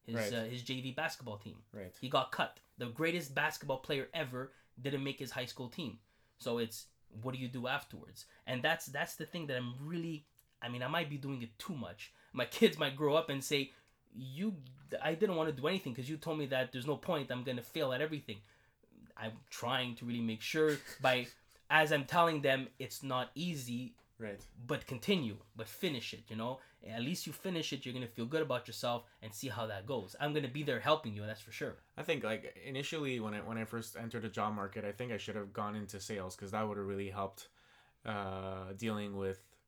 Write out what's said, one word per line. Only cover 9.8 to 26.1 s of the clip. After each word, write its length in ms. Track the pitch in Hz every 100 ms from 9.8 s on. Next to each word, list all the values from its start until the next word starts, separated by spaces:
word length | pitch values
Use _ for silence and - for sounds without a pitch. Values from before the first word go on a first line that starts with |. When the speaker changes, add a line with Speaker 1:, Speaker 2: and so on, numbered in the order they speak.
Speaker 1:
really, 440 | 147 170 165 156 - _ _ _
I 80 | 120
mean, 140 | 123
I 40 | 127
might 220 | 165 156
be 80 | 143
doing 240 | 139 131
it 160 | 113 -
too 160 | - 151
much. 380 | 92 92 - - -
My 140 | - 123
kids 320 | - 226 151
might 180 | 143 139
grow 200 | 147 156
up 140 | 160
and 140 | 139
say, 280 | 135 143 139 - _ _ _ -
"You, 400 | 131 135 214 175 131 - - -
I 140 | 151 160
didn't 200 | 202 170
wanna 160 | 160
do 140 | 135 147
anything 280 | 190 147 120
'cause 120 | 127
you 100 | 151
told 200 | 165 156
me 80 | 139
that 240 | 131 127
there's 140 | 127 131
no 100 | 135
point. 340 | - 160 135
I'm 120 | 127
gonna 200 | 123 123
fail 280 | - 160 139
at 100 | 127
everything." 360 | 156 151 - 104 - - _ _ - - - -
I'm 160 | 110 107 -
trying 460 | - 117 131 123 117
to 100 | 120
really 160 | 120
make 200 | 113 110
sure 360 | - 160 156 143 -
Speaker 2:
<laughs> 140 | -
Speaker 1:
by, 260 | 135 127 120 - - - _
as 220 | 156 151
I'm 140 | 151 135
telling 360 | 170 170 156
them, 260 | 139 131 131 -
it's 240 | 127 -
not 260 | 135 127 123 -
easy. 580 | 175 151 123 120 127 - _ -
Speaker 2:
Right. 220 | 107 101 - - 120
Speaker 1:
But 180 | 139 -
continue, 520 | 127 - 196 117 101 - -
but 120 | 113
finish 460 | - 185 131 -